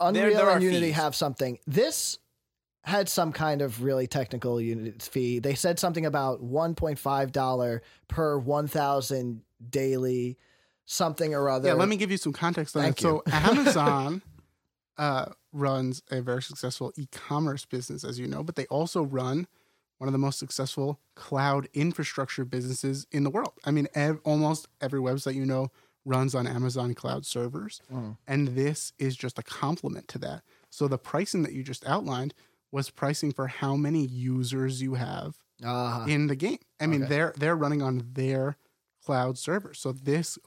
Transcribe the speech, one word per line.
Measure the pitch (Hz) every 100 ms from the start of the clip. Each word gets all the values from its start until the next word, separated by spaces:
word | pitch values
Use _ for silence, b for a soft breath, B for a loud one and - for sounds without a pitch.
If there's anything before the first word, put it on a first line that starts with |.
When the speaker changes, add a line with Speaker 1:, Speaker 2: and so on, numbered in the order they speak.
Speaker 1:
Unreal | 175 214 208 214
Speaker 2:
there | 196
are | 185
Speaker 1:
and |
Unity | 185 175 165
Speaker 2:
fees. | 156
Speaker 1:
have | 151 -
something. | 147 127 131 120 156
This | 151 302 - - - _ _ _ _ _ _
had | 156 202 196
some | - 160
kind | 147 156 143
of | 139 110
really | 135 131 127
technical | 143 123 117 123 120
Unity | 113 113 113 110
fee. | - 135 123 123
They | 131 139
said | 180 170
something | 175 165 156
about | 147 135 127
one | 123 143 165 160
point | 160 143
five | 139 139 135
dollar | 143 131 127 120 117 - b b
per | 165 156 143
one | 123 147 147
thousand | 156 139 139 131 131 123 117 - - 117
daily, | 139 135 131 127 127 123 127 b b b b b
something | - 165 147 156
or | 143 139
other. | 131 139
Speaker 3:
Yeah, | 156
let | 196
me | 202
give | 196
you | 190
some | 156
context | 135 170 175 151 151
on |
Speaker 1:
Thank | 156 -
Speaker 3:
it. |
So | 170 156 -
Speaker 1:
you. |
<laughs> |
Speaker 3:
Amazon, | 151 190 269 277 180 147 139 139 185 - - _ _ _ _ _ -
uh, | 147 131 - - _
runs | 147 139 131 127 127 -
a | 131
very | 123 123
successful | - 143 127 - 127 -
e-commerce | 135 - - 147 160 139 -
business, | 127 123 143
as | - 123
you | 123
know, | 139
but | 160 143
they | 135
also | 139 165 180
run | 139 131 127 147 180 _ _ _ _ -
one | 135
of |
the | 135
most | 139 -
successful | 143 - 135 - 139 143 _ -
cloud | - 135 143 139 -
infrastructure | 143 170 165 147 - 131 - 127
businesses | 127 127 127 135 135 -
in | 147
the | 143
world. | 202 262 - 143
I |
mean, | 151 143 151
ev-, | 147 156
almost | 156 151 156 156 - -
every | 131 139
website | 127 135 135
you | 135 135
know | 131 131 b b b 135
runs | 127 131 127
on | 123
Amazon | 123 127 127 123
cloud | 117 123 135 143
servers. | 120 123 156 214 - -
Speaker 1:
Mm. | 127 110 110 -
Speaker 3:
And | 139 139
this | 127 143 151 - -
is | 135 127
just | 127 -
a |
complement | - - 139 175 143 - -
to | 123
that. | - - - b b
So | - 143
the | 131
pricing | - 147 202 185
that | 147
you | 135
just | 131 123 127
outlined | 185 156 127 139 - b b _
was | 139 135
pricing | - 147 151 147
for | 135 131
how | - 139 143
many | 147 160 131
users | 127 127 127 123 131 131 127
you | 131
have | 127 123 - 151 - _ -
Speaker 1:
Uh-huh. | 120 123 120 117 113
Speaker 3:
in | 147 147
the | 135
game. | 202 - _ -
I | 156
mean, | 147
Speaker 1:
Okay. | 127 147
Speaker 3:
they're, | 165 143
they're | 156 165
running | 147 147
on | 135 127 120
their | 131 131 131 135 - _ _ _ _
cloud | - 127 127 127
server. | 151 202 165
So | - 135
this | 131 139 156 160 -